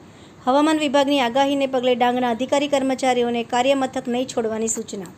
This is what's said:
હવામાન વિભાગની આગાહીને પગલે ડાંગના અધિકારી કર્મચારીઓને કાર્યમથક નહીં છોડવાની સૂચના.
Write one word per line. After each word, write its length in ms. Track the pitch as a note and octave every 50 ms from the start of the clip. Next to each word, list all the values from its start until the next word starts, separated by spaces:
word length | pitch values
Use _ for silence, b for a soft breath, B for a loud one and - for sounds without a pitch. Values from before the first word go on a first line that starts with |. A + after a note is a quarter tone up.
| B B B B B B B B -
હવામાન 340 | B3+ B3+ C#4+ D4 D#4 D#4+ D#4
વિભાગની 420 | D4+ C#4+ A#3+ C#4+ C#4 C4+ C#4+ C#4+
આગાહીને 460 | B3+ A#3 A3+ C4+ C#4 C#4 C#4+ C#4 C4+
પગલે 280 | C4 C4 C4 B3 B3+ B3
ડાંગના 360 | A#3 B3 B3 A#3+ B3+ B3+ B3
અધિકારી 380 | A#3 A3 C4 - D4+ C#4+ C#4+ C#4+
કર્મચારીઓને 720 | C#4+ C#4 C4+ C4+ C4 B3+ - C4 B3+ B3 A#3+ A#3+ A#3+ A#3+ A#3
કાર્યમથક 680 | A#3 - A#3+ B3 C4+ C#4 C#4 C4 C4 C4+ C4+ C4 B3+
નહીં 180 | A#3 B3 C4
છોડવાની 420 | C4 - B3+ A3+ G#3+ A3 A3 A3+ A3+
સૂચના. 380 | A3 A#3 A3 - - G3+ F#3 F3 -